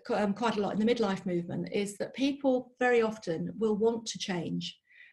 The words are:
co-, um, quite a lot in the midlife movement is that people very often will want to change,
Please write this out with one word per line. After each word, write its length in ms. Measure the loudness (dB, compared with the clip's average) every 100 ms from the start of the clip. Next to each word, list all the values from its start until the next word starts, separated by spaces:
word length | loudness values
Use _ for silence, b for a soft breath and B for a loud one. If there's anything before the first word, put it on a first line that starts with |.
| -2
co-, 100 | 0
um, 160 | 2
quite 240 | 2 0 2
a 40 |
lot 120 | 0
in 100 | 2 2
the 80 |
midlife 320 | 4 2 0 -2
movement 420 | -2 -2 -4 -4
is 240 | -2 -4 -4
that 160 | -8 0
people 580 | 0 2 2 2 0 0
very 220 | 4 4
often 500 | 4 0 -4 -4 -4 -2
will 180 | 0 2
want 300 | 2 0 -4
to 100 | -8
change, 600 | -4 -4 -2 -4 -6 -10 B B B